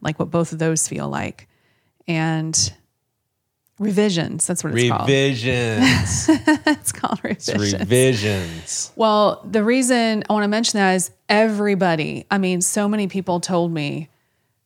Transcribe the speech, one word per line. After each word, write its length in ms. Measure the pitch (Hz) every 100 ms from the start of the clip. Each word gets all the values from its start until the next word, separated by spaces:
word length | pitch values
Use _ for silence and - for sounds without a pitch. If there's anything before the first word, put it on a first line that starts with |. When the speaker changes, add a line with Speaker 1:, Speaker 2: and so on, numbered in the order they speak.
Speaker 1:
like, 180 | - 156
what 120 | 170
both 220 | 170 165
of 60 | 160
those 300 | 160 160 -
feel 200 | - 71
like. 400 | 69 95 - - _ _ _ _ _ -
And 640 | 160 160 160 160 160 - - _ _ _ _ _ _ _ _ _ -
revisions, 680 | 208 190 208 170 151 160 -
that's 180 | 180
what 100 | 160
it's 140 | 120 123
called. 140 | -
Speaker 2:
Revisions. 1300 | - 135 139 127 120 123 120 110 127 123 - - -
Speaker 1:
<laughs> 80 | 311 - 311 -
It's 260 | 294 -
called 280 | - - 190
Speaker 2:
It's 240 | - 220 -
Speaker 1:
revisions. 280 | - 104 98
Speaker 2:
revisions. 1120 | 98 123 131 123 104 98 85 82 82 - - -
Speaker 1:
Well, 460 | 220 208 202 -
the 180 | 196 214
reason 600 | 214 254 247 247 226 214 -
I 20 |
wanna 160 | 214 208
mention 300 | 214 233 208
that 160 | 196
is 160 | 185 180 - -
everybody, 960 | 208 226 208 208 196 185 160 147 147 -
I 80 | 196
mean, 240 | 185 180
so 260 | 180 - 208
many 180 | 214 196
people 320 | 196 185 175
told 300 | 170 180 170
me 360 | 165 143 143 160 _ _ _ _ _